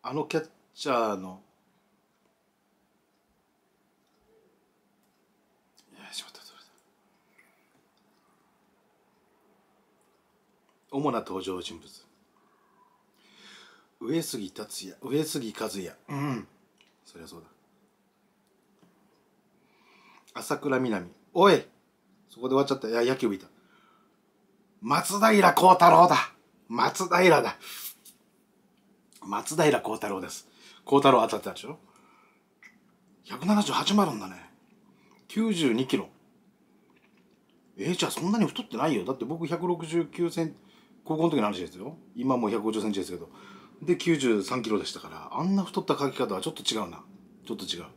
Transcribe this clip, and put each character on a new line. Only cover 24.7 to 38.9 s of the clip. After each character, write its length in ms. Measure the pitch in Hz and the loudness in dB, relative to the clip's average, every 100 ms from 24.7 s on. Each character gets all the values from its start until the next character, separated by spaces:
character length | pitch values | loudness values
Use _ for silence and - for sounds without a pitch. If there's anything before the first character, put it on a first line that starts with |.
| _ | _
松 380 | 107 156 - 202 | -2 0 0 2
平 340 | 220 208 185 | 6 8 6
幸 200 | - 185 | 8 8
太 160 | 185 170 | 10 10
郎 180 | 160 180 | 10 8
だ。 80 | - - - _ _ _ | 6 0 -10 _ _ _
松 400 | 117 127 - 180 | 0 0 0 0
平 320 | 175 185 147 | 6 8 6
だ。 160 | 113 - - - - - - _ _ _ _ _ _ _ _ _ _ - | 4 -6 -16 -14 -14 -16 -20 _ _ _ _ _ _ _ _ _ _ -20
松 400 | 98 104 - 156 | -8 -8 -4 2
平 200 | 151 127 | 2 2
幸 120 | - 107 | -4 -8
太 120 | 104 | -6
郎 140 | 95 | -8
で 80 | 92 | -8
す。 180 | - - _ - - - | -14 -18 _ -20 -20 2
幸 120 | 139 | 4
太 120 | 139 | 6
郎 100 | 135 | 4
当 40 | 110 | 2
た 100 | 104 | -2
っ 20 | |
て 60 | 98 | -8
た 60 | |
で 60 | - | -12
し 60 | - | -14
ょ？ 120 | 156 _ _ _ _ _ _ _ _ - _ _ _ _ _ - | -16 _ _ _ _ _ _ _ _ -20 _ _ _ _ _ -16
百 200 | - 180 | -6 0
七 180 | 208 | 2
十 100 | 170 | 2
八 200 | 131 139 202 | -2 2 2
マ 100 | 175 | 2
ロ 80 | |
ン 60 | 110 | -2
だ 100 | 98 | -12
ね。 200 | 92 - _ _ _ _ _ _ _ - | -16 -20 _ _ _ _ _ _ _ -8
九 260 | 214 226 | -2 0
十 200 | 175 143 | 2 2
二 140 | 113 131 | 2 0
キ 100 | 127 | -2
ロ。 100 | - _ _ _ _ _ _ _ _ _ _ _ _ _ _ _ _ - | -4 _ _ _ _ _ _ _ _ _ _ _ _ _ _ _ _ -8
え 160 | - | -4
ー、 40 | 180 | -2
じ 80 | 156 | -4
ゃ 20 | |
あ 40 | |
そ 100 | - | -4
ん 100 | 170 | -2
な 80 | 220 | 0
に 60 | 180 | 0
太 180 | - | -2
っ 40 | - | -10
て 100 | 110 | -4
な 100 | |
い 80 | 156 | -2